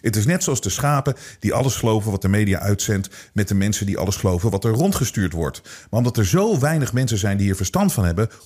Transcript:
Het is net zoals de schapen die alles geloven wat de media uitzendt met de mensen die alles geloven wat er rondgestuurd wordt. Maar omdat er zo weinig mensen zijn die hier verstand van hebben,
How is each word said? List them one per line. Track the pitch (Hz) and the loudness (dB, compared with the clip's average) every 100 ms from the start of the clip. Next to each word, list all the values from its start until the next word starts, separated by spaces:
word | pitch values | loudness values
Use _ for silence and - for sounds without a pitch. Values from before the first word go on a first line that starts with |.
Het | 113 107 | -2 0
is | 113 | 2
net | 185 | 2
zoals | - 135 | 0 -2
de | 98 | -4
schapen | - 143 143 135 - - - | -2 0 0 0 -4 -8 -4
die | - | -2
alles | 120 131 - | 0 0 0
geloven | 113 110 107 | 0 0 0
wat | 98 | -2
de | 95 | 2
media | 101 101 95 | 2 2 0
uitzendt | 98 101 - 101 98 - - | 0 -2 0 -2 -4 -10 -8
met | 101 98 | -4 0
de | |
mensen | 98 101 104 98 | 0 0 0 -2
die | - | -2
alles | 92 - | -2 0
geloven | 95 87 107 | 0 2 0
wat | 95 | 0
er | 117 | 0
rondgestuurd | 113 190 - 131 113 90 | 2 2 0 -2 -2 -2
wordt. | 82 73 - | -2 -4 -6
Maar | - - - 113 | -16 -20 -4 -2
omdat | 123 117 | 0 2
er | 92 | 2
zo | - 220 170 | 2 2 2
weinig | 147 160 127 | 2 0 0
mensen | 127 123 107 | -2 -2 0
zijn | 104 98 | 0 0
die | 98 | 0
hier | 95 | 0
verstand | 92 180 196 | -2 0 2
van | - | 2
hebben, | 87 85 113 - | 0 2 -2 -4